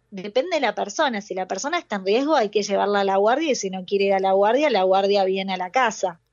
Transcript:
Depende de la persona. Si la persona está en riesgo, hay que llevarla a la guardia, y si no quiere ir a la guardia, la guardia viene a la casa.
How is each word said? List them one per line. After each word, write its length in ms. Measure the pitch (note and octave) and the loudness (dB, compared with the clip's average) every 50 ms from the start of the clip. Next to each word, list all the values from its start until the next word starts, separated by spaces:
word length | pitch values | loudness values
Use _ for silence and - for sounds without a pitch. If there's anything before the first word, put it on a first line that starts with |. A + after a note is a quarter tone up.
| _ _ | _ _
Depende 440 | G#3 F#3+ F#3+ G#3 G#3 B3+ D4+ F#4 F4 | -14 -12 -10 -4 -2 -2 0 0 -2
de 40 | D4+ | -2
la 160 | C4 G#3+ G#3 | -2 -2 -2
persona. 460 | G3+ G3 G3+ - - D#4 C4+ A3+ G3+ | -4 -6 -6 -2 -2 -2 0 -2 -4
Si 120 | G#3 - F#3 | -6 -6 -6
la 140 | F#3 F#3 - | -6 -6 -6
persona 300 | G3 G3 A3 D4 F4 E4+ | -6 -6 -4 -4 -6 -6
está 180 | - - G#3+ | -6 -6 -8
en 80 | G3 F#3 | -4 0
riesgo, 300 | F#3+ G#3 B3+ C#4 D4+ D#4+ | 0 0 2 2 2 2
hay 140 | C4 G#3+ G3+ | 2 2 0
que 120 | G#3 G#3 | 0 -2
llevarla 380 | G3+ G3+ G3 G3 G3 G3+ G3+ G3+ | -2 0 0 0 0 0 0 0
a 40 | G3 | 2
la 120 | G3 G3 | 2 2
guardia, 340 | G3 G3+ A3 B3+ D4+ E4 D4+ | 2 2 2 2 2 0 -2
y 60 | A#3 | -2
si 120 | - G3+ F#3+ | -2 -4 -6
no 140 | F#3 F#3 F#3 | -8 -10 -6
quiere 200 | - G3+ G3 G3 | -2 -2 0 2
ir 100 | G3 G3 | 2 2
a 60 | F#3+ | 2
la 120 | F#3+ F#3+ | 2 2
guardia, 380 | F#3+ G3 G3+ G#3+ A#3+ C#4 D#4 D4 | 4 4 4 4 4 2 2 2
la 140 | A3+ F#3+ F#3+ | 2 2 2
guardia 400 | F#3+ F#3 G3 G3+ G3 G3+ G3+ F#3+ | 4 4 4 4 2 2 2 2
viene 300 | F#3+ F#3+ F#3+ F#3+ F#3+ F#3 | 0 -2 -2 -4 -4 -4
a 20 | |
la 140 | F#3 F#3 F3+ | -6 -6 -2
casa. 500 | - C4 B3+ A3 G3+ - G3 F3+ E3+ - _ _ | 0 0 2 2 0 -2 -4 -6 -6 -8 _ _